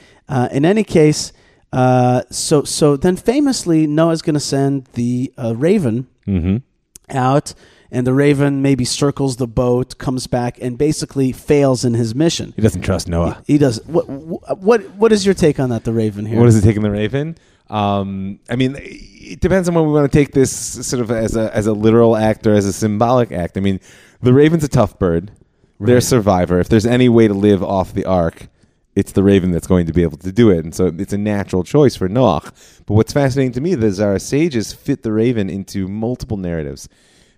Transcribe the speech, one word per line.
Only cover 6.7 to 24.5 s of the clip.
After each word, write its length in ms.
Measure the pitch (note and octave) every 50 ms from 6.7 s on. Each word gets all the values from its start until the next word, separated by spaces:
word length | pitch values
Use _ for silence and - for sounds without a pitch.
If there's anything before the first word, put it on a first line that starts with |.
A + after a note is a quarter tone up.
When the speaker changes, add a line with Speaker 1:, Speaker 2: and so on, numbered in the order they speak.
| _ _ _ _ _ - _ - -
Speaker 1:
out. 380 | C3+ B2+ C3 C3+ D3 - - - _ _ _ _ _ _ - -
And 140 | B2 B2
the 80 | B2+ B2+
raven 480 | C3+ C#3+ D3 D3 C3+ C#3+ C#3+ C#3 C#3 C3+
maybe 220 | C#3 C#3 B2+ B2
circles 500 | - - - D3+ C#3+ C3+ - C#3 C3+ B2+ A2+
the 100 | C3 A#2
boat, 500 | A2 C3 B2+ B2 B2 B2 B2+ - - -
comes 300 | - C#3 C3 B2+ - -
back, 300 | - B2 A#2+ A#2+ - - -
and 160 | B2+ B2 A2+
basically 540 | C#3 D3+ D3+ - D#3 - - C#3 C3+ C3 A#2+
fails 520 | - - - D3+ C#3+ C#3 C3+ C3 A#2 -
in 100 | B2 A#2
his 200 | A#2 A#2 A2+ A2
mission. 380 | B2+ D#3 E3 - - A2+ A2 -
Speaker 2:
He 80 | - G#2+
doesn't 200 | A2 - F#2 -
trust 260 | - G2 E2+ - E2+
Noah. 340 | E2+ E2+ F2 D#2 C#2+ - - -
Speaker 1:
He, 60 | C#3+
he 40 | D3
does. 260 | - - A2+ A2 -
What, 240 | - D3+ E3+ - -
what, 800 | C3+ C#3 D#3 D#3+ E3+ - _ - - G#3 F#3+ F#3+ A#3+ A#3 F#3+ F#3+ F#3
what 160 | G3 G#3 A3+
is 160 | A3 G#3 F#3+
your 80 | G3 F#3+
take 240 | - - D#3 C#3+ -
on 120 | C#3 B2+
that, 120 | A#2+ A2 -
the 100 | A#2+ A2+
raven 320 | A2+ A2 G#2+ G2+ G2+ G#2+
here? 140 | A2 A2+ A2
Speaker 2:
What 80 | A#2
is 80 | A#2+ A2+ A2
the 40 | G2
take 120 | A2+ A2
on 80 | G#2 G#2+
the 60 | G#2 G2+
raven? 440 | G#2 G#2+ G#2+ A2+ C#3 D3 D#3+ E3 _ _ _ _ _ _ -
Um, 720 | G#2+ G#2+ G#2 G2+ G2+ G2+ G2 G2 G2 F#2+ F#2+ F#2+ G2+ - _ -
I 60 | A#2+
mean, 220 | B2 C3 C3 C#3 C#3
it 640 | - - - - - - _ - - - F#3 C#3+
depends 280 | - F3+ F3 F#3+ F3+ F3
on 60 | F3
when 120 | E3 D#3+
we 60 | D3+ D3
wanna 140 | D3+ C#3+ C3+
take 220 | - D#3 C#3+ C3+ -
this 200 | C#3+ C3 A#2+ - - - - - A2+ B2+
sort 140 | - - B2+
of 100 | A#2+ G#2
as 240 | A#2+ A2 A2+ G#2 G#2
a, 180 | A2+ A2 G#2+ -
as 120 | A2+ G2+
a 60 | G#2+ A2
literal 440 | G#2 G#2+ A2 A2 A#2 A#2 A#2 A#2
act 300 | G#2+ A2 A2 A2 - -
or 80 | A2+ G#2+
as 100 | G#2 G2
a 60 | G2 F#2
symbolic 600 | - A2 G#2+ G#2 G#2 A#2 A#2 B2+ B2+ A#2+ - -
act. 240 | F2 E2+ E2+ -
I 40 | F#2+
mean, 200 | G2 G2 G2 F#2 _ _ - - _ _ _ - -
the 100 | B2+ B2
raven's 300 | C3+ D3 D#3